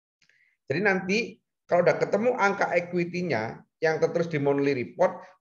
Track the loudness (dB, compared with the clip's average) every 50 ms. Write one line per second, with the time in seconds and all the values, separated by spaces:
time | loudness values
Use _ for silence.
0 | _ _ _ _ _ _ _ _ _ _ _ _ _ -6 -4 0 0 2 0 0
1 | 0 -2 -2 -2 -2 -4 -10 -16 _ _ _ _ _ 0 2 2 4 4 2 2
2 | 0 0 0 0 2 0 0 2 0 0 2 0 0 0 0 0 -2 -2 -2 -2
3 | -2 -2 -4 -4 -4 -2 -2 -2 -2 -4 -8 -12 -16 _ _ _ 0 0 2 2
4 | 0 0 0 -2 -2 -2 -2 0 0 2 2 2 2 2 0 0 -4 -6 0 0
5 | 0 0 0 -4 -14 -18 -20 _